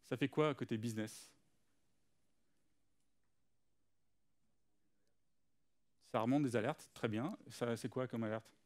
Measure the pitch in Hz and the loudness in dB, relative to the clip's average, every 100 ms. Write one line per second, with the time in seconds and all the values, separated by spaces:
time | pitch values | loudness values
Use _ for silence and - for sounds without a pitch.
0 | - 127 139 - 151 135 123 113 117 110 | -4 0 2 4 2 2 -2 0 0 -2
1 | 107 - - - _ _ _ _ _ _ | -6 -8 -18 -20 _ _ _ _ _ _
2 | _ _ _ _ _ _ _ _ _ _ | _ _ _ _ _ _ _ _ _ _
3 | _ _ _ _ _ _ _ _ _ _ | _ _ _ _ _ _ _ _ _ _
4 | _ _ _ _ _ _ _ _ _ _ | _ _ _ _ _ _ _ _ _ _
5 | _ _ _ _ _ _ _ _ _ _ | _ _ _ _ _ _ _ _ _ _
6 | - 117 113 139 139 113 113 156 - - | -2 0 4 4 4 2 0 -2 -12 -4
7 | 120 107 147 - - - 120 113 127 - | -2 0 -2 -6 -14 -4 -2 -2 -2 -4
8 | 127 117 110 110 - - | -2 -2 -2 -4 -6 -20